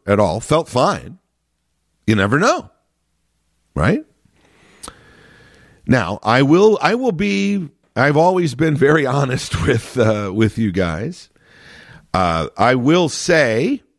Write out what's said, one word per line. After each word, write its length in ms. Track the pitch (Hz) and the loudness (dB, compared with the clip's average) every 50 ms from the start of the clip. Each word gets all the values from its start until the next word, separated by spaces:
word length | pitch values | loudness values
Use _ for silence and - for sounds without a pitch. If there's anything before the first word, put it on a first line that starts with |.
| _ | _
at 140 | 95 101 101 | 0 2 2
all, 180 | 104 87 80 110 | 2 2 0 -4
felt 300 | - - 147 160 156 - | -2 -2 0 -2 -2 -2
fine. 500 | - 123 139 196 180 87 64 - - - _ _ _ _ _ _ _ _ _ _ _ _ _ _ _ _ _ | -2 0 0 0 -2 -4 -10 -16 -20 -20 _ _ _ _ _ _ _ _ _ _ _ _ _ _ _ _ _
You 80 | - 110 | 0 0
never 240 | 104 95 104 117 151 | 0 2 0 0 0
know, 320 | 196 269 349 330 - - _ _ _ _ _ _ _ _ _ _ _ _ _ _ _ _ _ _ _ _ _ | 0 0 0 -2 -6 -12 _ _ _ _ _ _ _ _ _ _ _ _ _ _ _ _ _ _ _ _ _
right? 300 | 69 78 113 196 302 311 - _ _ _ _ _ _ _ _ _ _ _ _ _ _ - - - _ _ - _ _ - - - _ - _ _ _ _ _ _ _ _ | -2 0 0 0 -2 -4 -10 _ _ _ _ _ _ _ _ _ _ _ _ _ _ -20 -20 -20 _ _ -20 _ _ -20 -20 -20 _ -20 _ _ _ _ _ _ _ _
Now, 340 | - 131 127 95 82 101 - - | -2 0 0 0 -4 -6 -4 -2
I 200 | 107 117 131 143 | 0 2 2 4
will, 360 | 135 156 180 202 220 208 - | 4 4 4 4 4 4 2
I 140 | 143 165 214 | 0 0 0
will 160 | 247 262 247 | 0 -2 -2
be, 560 | 180 151 208 202 202 196 196 202 202 196 170 - - _ _ _ _ | -2 -2 -2 -2 -2 -2 -2 -2 -2 -4 -6 -10 -14 _ _ _ _
I've 220 | 110 131 143 143 | 0 0 2 4
always 400 | 151 165 180 190 185 175 151 120 | 4 2 2 2 2 0 -2 -2
been 220 | 117 160 160 151 | -2 0 0 2
very 280 | - 131 139 151 160 139 | 2 4 4 4 2 0
<laughs> 0 | |
honest 600 | 127 131 143 139 131 127 - - - - 87 85 | 0 -2 -2 -2 -2 -4 -6 -6 -8 -6 -4 -2
with, 300 | - 127 110 - - - | 0 0 -2 -4 -4 -2
uh, 340 | 123 113 110 107 104 104 98 92 | 0 2 2 0 0 -4 -4 0
with 240 | 107 110 107 - | 0 0 0 0
you 140 | 113 113 104 | -2 -4 -2
guys. 580 | 85 95 90 85 80 80 113 156 180 - - _ _ _ _ _ _ - - - - - - - - - - _ - | 0 -2 -2 -2 -4 -6 -8 -10 -12 -14 -20 _ _ _ _ _ _ -20 -20 -20 -20 -20 -20 -20 -20 -20 -12 _ -2
Uh, 340 | 92 92 85 82 82 78 - - | 0 0 0 0 -2 -4 -4 -2
I 180 | - 104 123 131 | 0 0 2 2
will 340 | 127 120 143 165 180 175 139 | 2 2 2 2 2 0 -2
say 760 | - - - - 175 160 143 117 110 113 143 220 285 - - _ _ | -4 -6 -2 0 2 2 2 2 0 0 -2 -2 -4 -6 -8 _ _